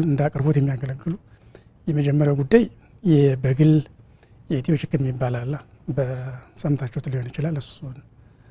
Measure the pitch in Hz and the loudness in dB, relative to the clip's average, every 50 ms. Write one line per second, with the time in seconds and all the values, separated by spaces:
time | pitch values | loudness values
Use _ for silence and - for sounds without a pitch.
0 | 160 170 143 135 143 151 - 139 131 151 151 143 135 139 135 123 135 131 131 135 | 2 2 2 2 0 0 0 0 0 2 2 2 2 0 0 -4 -6 -8 -8 -8
1 | - 165 165 - - - - - _ - - - _ _ _ _ - - 156 147 | -6 -6 -8 -8 -10 -20 -20 -20 _ -20 -20 -20 _ _ _ _ -6 -2 -2 0
2 | 143 143 139 147 147 143 143 139 143 135 - 233 233 - - - _ _ _ - | 2 2 2 4 4 4 2 0 0 4 4 4 4 2 -4 -16 _ _ _ -4
3 | - 190 156 143 143 139 131 127 127 131 131 127 156 156 156 156 135 - - _ | 2 4 4 6 6 4 2 2 0 0 2 4 6 6 6 4 2 -2 -12 _
4 | - _ _ _ _ _ _ - - - 175 131 127 - 165 143 - - - 143 | -20 _ _ _ _ _ _ -16 -8 -6 -6 -4 -2 0 -2 -2 -2 -4 -4 -2
5 | 139 131 127 123 131 123 123 120 120 127 147 147 - _ _ - - - 147 131 | -2 -2 -4 -4 -4 -4 -4 -6 -6 -8 -8 -10 -10 _ _ -18 -10 -8 -4 -4
6 | 135 123 131 127 123 135 127 123 - - - - - 156 147 131 135 120 - 147 | -4 -4 -4 -8 -10 -12 -14 -16 -18 -20 -16 -8 -4 -2 -2 -2 -4 -6 -8 -8
7 | - - 127 131 120 123 - - 143 165 165 143 127 - - - - 135 123 - | -8 -6 -6 -6 -6 -8 -8 -6 -6 -4 -4 -6 -8 -10 -14 -16 -16 -16 -16 -16
8 | - - _ _ - - _ _ _ - | -20 -20 _ _ -20 -20 _ _ _ -20